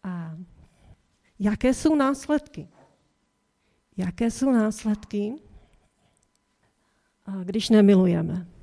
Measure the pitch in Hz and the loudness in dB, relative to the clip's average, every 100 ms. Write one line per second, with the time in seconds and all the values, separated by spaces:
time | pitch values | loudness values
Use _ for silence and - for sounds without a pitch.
0 | 190 175 165 160 180 - - _ _ - | -10 -12 -12 -16 -18 -20 -20 _ _ -20
1 | _ _ _ _ 208 208 254 262 311 302 | _ _ _ _ -4 0 0 2 2 2
2 | 269 277 - 302 294 - - _ _ _ | 2 -2 -2 -4 -4 -16 -16 _ _ _
3 | _ _ _ _ _ _ _ _ _ - | _ _ _ _ _ _ _ _ _ -8
4 | 185 - 233 226 269 247 214 214 220 208 | -8 -4 -4 -2 0 2 0 -2 -4 -4
5 | - 202 208 294 - - _ _ _ _ | -6 -6 -6 -8 -16 -20 _ _ _ _
6 | _ _ _ _ _ _ _ _ _ _ | _ _ _ _ _ _ _ _ _ _
7 | _ _ - 196 180 220 - 220 202 196 | _ _ -14 -10 -6 -6 4 6 8 6
8 | 185 170 165 175 175 - | 4 2 -2 -6 -10 -20